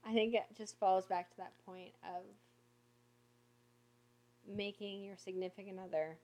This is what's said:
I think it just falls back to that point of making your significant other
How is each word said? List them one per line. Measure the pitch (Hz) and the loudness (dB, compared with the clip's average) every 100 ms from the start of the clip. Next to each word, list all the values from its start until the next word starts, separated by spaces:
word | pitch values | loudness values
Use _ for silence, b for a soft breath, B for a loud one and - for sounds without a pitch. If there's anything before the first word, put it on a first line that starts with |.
| 220 | 4
I | |
think | 226 220 | 4 6
it | 226 - - | 4 2 -10
just | 214 - | -14 4
falls | 190 190 185 | 6 6 4
back | 180 180 | -2 -2
to | - | -10
that | 185 - - | -14 -14 -16
point | 185 180 - | -14 -14 -14
of | 185 180 196 202 _ _ _ _ _ _ _ _ _ - _ _ _ _ _ _ _ _ _ _ 208 | -8 -8 -8 -20 _ _ _ _ _ _ _ _ _ -20 _ _ _ _ _ _ _ _ _ _ -8
making | 202 202 202 202 196 | -2 -2 -4 -8 -8
your | 196 185 | -10 -12
significant | - 185 185 185 196 190 | -6 -4 -4 -6 -12 -12
other | 185 160 156 160 | -2 -2 -2 -6